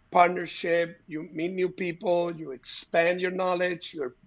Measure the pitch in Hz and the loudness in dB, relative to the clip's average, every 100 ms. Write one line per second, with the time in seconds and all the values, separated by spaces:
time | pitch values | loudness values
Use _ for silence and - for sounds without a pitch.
0 | _ 185 175 180 165 - 175 170 170 - | _ 6 6 4 -6 -6 0 0 0 -6
1 | - 156 175 160 175 185 180 185 180 170 | -12 -10 -8 -6 -4 -2 -2 -2 -6 -4
2 | 196 175 170 165 151 127 - - - 170 | 0 2 0 -4 -10 -12 -10 -10 -2 2
3 | 170 180 180 185 185 180 180 170 - 160 | 4 2 0 0 0 0 0 -4 -8 -8
4 | 127 - | -8 -8